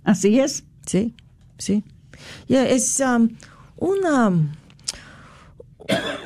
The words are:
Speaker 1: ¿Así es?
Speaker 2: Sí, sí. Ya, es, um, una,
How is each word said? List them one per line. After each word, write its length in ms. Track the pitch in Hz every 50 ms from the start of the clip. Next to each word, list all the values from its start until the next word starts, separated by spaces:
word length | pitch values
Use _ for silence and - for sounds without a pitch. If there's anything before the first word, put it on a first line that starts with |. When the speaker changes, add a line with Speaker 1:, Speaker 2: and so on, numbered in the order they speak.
| -
Speaker 1:
¿Así 340 | - 208 - - 202 214 262
es? 260 | 269 294 - - - - - - -
Speaker 2:
Sí, 280 | - - 180 226 233 - - - - _ _ - - _ -
sí. 240 | - - 196 214 - - - - - - - - - - - - - -
Ya, 200 | 247 269 247 -
es, 320 | 254 254 - - - -
um, 300 | 269 254 240 233 233 226 233 - - - - - - - -
una, 520 | - - 349 392 392 370 330 294 254 233 202 180 165 151 143 151 - - - - - - - - - - - - - - - - - - - - - - - - - - - - - - - - - -